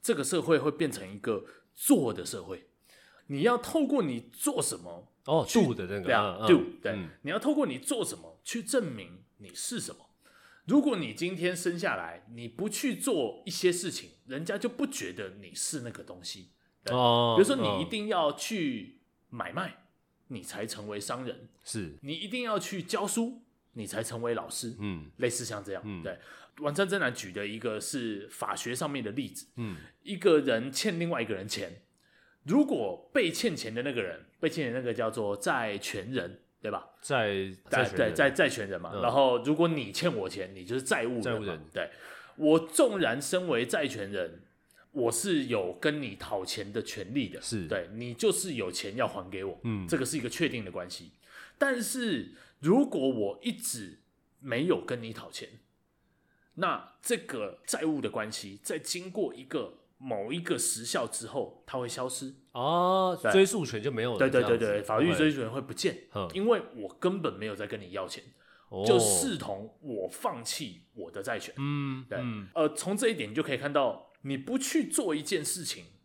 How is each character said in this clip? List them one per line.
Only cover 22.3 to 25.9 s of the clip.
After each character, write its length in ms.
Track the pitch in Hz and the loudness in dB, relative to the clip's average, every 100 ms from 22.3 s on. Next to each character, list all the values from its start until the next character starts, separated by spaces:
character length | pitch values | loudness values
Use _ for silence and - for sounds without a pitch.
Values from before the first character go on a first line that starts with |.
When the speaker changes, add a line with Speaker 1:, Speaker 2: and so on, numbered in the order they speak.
| 247 | -4
Speaker 1:
要 140 | 240 208 | -2 -2
去 240 | - 196 | -2 -6
教 240 | - 214 202 | -2 -2 0
书， 380 | - 233 254 _ _ _ | 0 -2 -4 _ _ _
你 120 | 123 107 | -12 -8
才 160 | 110 | -6
成 200 | 113 120 | -4 -4
为 120 | 117 | -2
老 160 | 117 80 | -2 -2
师。 260 | - 120 - | -6 -6 -6
Speaker 2:
嗯。 320 | 104 87 76 - | -6 -6 -10 -2
Speaker 1:
类 120 | 123 | 0
似 140 | - | 0
像 200 | 117 107 | -4 -8
这 100 | 98 | -6
样， 80 | 95 | -8
Speaker 2:
嗯。 180 | 107 | -6